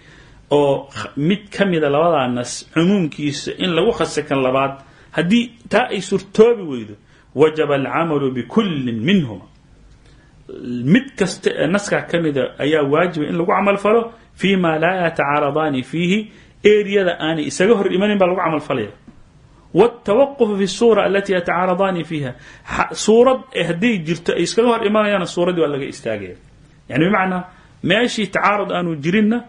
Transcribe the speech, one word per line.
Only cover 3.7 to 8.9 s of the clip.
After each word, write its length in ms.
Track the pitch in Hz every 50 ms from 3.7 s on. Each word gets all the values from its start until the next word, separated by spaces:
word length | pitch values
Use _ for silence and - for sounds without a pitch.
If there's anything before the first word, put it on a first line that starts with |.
| 165
lagu 160 | 165 175 233
khasay 340 | - - 165 160 - 151 143
kan 140 | - 143 139
labaad, 320 | 131 131 131 135 135 135 135 - - - - - - -
haddii 340 | - 160 165 175 220 240 233 - - - - -
taa 200 | - 208 247 -
ay 100 | - 208
surtoobi 600 | 180 - 202 190 - - - - 220 240 240 214
weydo, 320 | 185 156 135 120 107 104 104 - _ _ _ _ _ _ -
wajaba 400 | 123 151 160 156 156 151 143 143
alcamalu 560 | 139 135 120 123 147 165 165 151 139 139 131
bikullin 720 | 131 147 147 - - 220 226 196 165 139 127 120